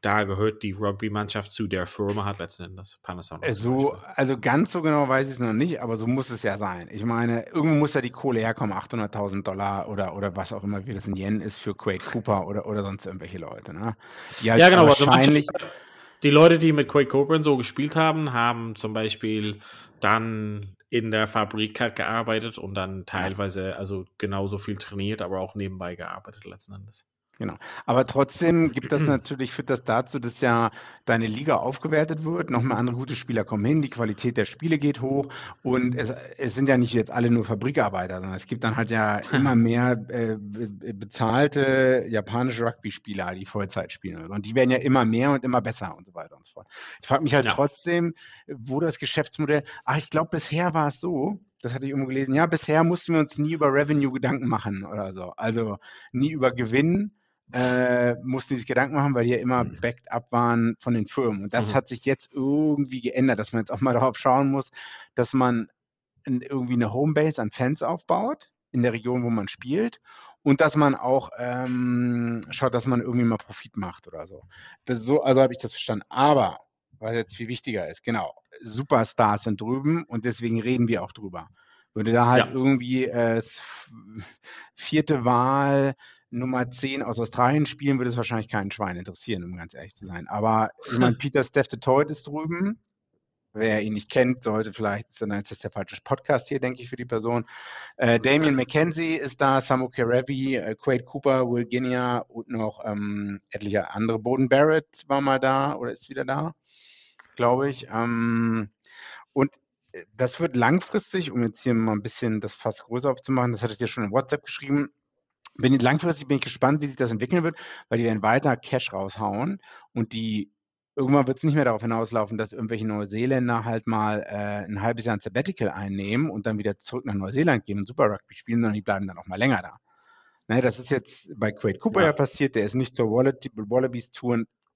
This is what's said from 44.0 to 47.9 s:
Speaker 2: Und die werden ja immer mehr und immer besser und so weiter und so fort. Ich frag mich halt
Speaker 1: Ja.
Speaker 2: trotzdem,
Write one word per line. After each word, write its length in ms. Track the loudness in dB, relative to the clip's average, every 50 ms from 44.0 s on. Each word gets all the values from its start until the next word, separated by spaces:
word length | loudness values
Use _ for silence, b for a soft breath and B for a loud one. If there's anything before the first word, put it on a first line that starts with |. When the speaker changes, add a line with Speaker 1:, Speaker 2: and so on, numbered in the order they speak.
| -12 -12 -10 -12 -12 -10
Speaker 2:
Und 160 | -8 -8 -6
die 80 | -2 2
werden 160 | 2 4 4
ja 80 | 4
immer 260 | 2 2 2 4 4 4
mehr 280 | 4 2 2 2 2
und 120 | 0 0 0
immer 180 | 0 0 0
besser 360 | 0 -2 -6 -8 -10 -12 -12
und 80 | -16 -20
so 80 | -20 -18
weiter 240 | -18 -18 -18 -20
und 80 | -20 -20
so 60 | -20
fort. 160 | _ -20 -20 B B B B B B B
Ich 60 | -2
frag 160 | 0 0 2 2
mich 100 | 4 4
halt 140 | 4 4
Speaker 1:
Ja. 20 | 4
Speaker 2:
trotzdem, 640 | 4 2 2 0 0 -4 -4 -2